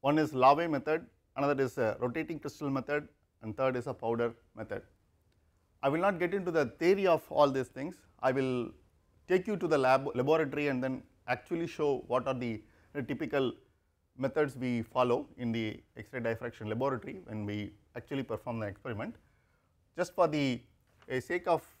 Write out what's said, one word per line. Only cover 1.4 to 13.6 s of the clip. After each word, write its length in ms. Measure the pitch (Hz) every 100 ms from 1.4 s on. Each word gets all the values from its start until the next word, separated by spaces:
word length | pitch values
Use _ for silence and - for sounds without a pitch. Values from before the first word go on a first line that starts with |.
| 143 139
is 160 | 131 -
a 180 | 113 -
rotating 380 | 123 160 160 160
crystal 320 | 147 - 147
method, 380 | 139 123 147 151 _ _ _
and 160 | 110 104
third 180 | 131 127
is 120 | 117
a 60 |
powder 420 | 117 117 117 117 117 _ -
method. 280 | - 101 - _ _ _ _ _ _ _ _ _
I 80 | 139
will 100 | 156
not 200 | 196 180
get 160 | 175 196
into 160 | 180
the 160 | 160 131 -
theory 300 | 170 196 190
of 160 | 160 -
all 180 | - 147
these 200 | 131 127
things. 260 | - 151 185 _ _
I 100 | 127
will 380 | 131 131 123 117 - _ _ _ _ _
take 200 | 185 185
you 100 | 202
to 100 | 170
the 100 | 151
lab, 300 | 131 135 139 123
laboratory 520 | 131 160 147 143 147
and 160 | 127
then 180 | 131 131 - _ -
actually 380 | 127 - 170 165
show 380 | - 147 135 -
what 200 | 123 123
are 80 | 131
the, 260 | 123 107 - _ _
the 80 | 147
typical 520 | 120 139 147 143 131 -